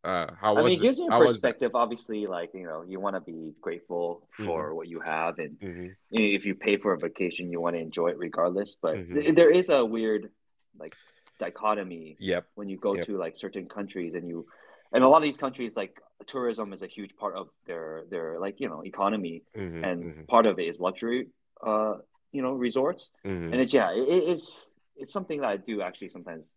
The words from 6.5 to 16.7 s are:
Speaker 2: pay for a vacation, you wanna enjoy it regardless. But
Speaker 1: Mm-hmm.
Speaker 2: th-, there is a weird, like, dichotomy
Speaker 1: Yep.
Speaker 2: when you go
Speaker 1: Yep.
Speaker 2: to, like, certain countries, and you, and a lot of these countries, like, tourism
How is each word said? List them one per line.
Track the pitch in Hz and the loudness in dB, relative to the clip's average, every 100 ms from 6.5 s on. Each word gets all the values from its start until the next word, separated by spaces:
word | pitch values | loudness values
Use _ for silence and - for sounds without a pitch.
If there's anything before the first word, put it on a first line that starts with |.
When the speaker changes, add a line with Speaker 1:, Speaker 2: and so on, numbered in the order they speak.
| 95 | -2
Speaker 2:
pay | 110 101 | 2 2
for | 104 | 2
a | 87 | 0
vacation, | 87 - 90 85 90 | -2 -4 -4 -4 -6
you | 85 | -4
wanna | 85 85 | -2 -2
enjoy | 80 82 85 | -6 -2 -2
it | 85 | -2
regardless. | 85 - 87 92 101 - | -6 0 0 0 -4 -4
But | 85 78 | -4 -4
Speaker 1:
Mm-hmm. | 85 | -4
Speaker 2:
th-, | 139 151 160 | 0 4 8
there | 165 | 8
is | 175 180 | 8 6
a | 143 113 | 2 4
weird, | 113 110 107 - _ _ _ _ _ | 0 0 0 -4 _ _ _ _ _
like, | 80 - _ _ _ _ | -18 -18 _ _ _ _
dichotomy | 87 - 107 107 92 85 78 78 | -10 -2 0 0 -4 -10 -14 -8
Speaker 1:
Yep. | 95 87 - - | -2 -2 -2 -12
Speaker 2:
when | 101 | -10
you | 92 | -4
go | 104 98 | -2 -2
Speaker 1:
Yep. | 85 | -2
Speaker 2:
to, | 98 | -4
like, | 82 - | -6 -8
certain | 98 98 90 | -10 -8 -10
countries, | 104 101 95 85 85 | -10 -8 -8 -6 -6
and | 87 | -8
you, | 85 82 - - - _ | -10 -12 -20 -20 -20 _
and | 123 | 6
a | 131 | 8
lot | 156 | 8
of | |
these | 151 135 | 6 -2
countries, | 135 131 117 107 | -6 -6 -8 -6
like, | 98 - _ _ - | -8 -12 _ _ -10
tourism | 135 120 110 104 | -4 -4 -2 -8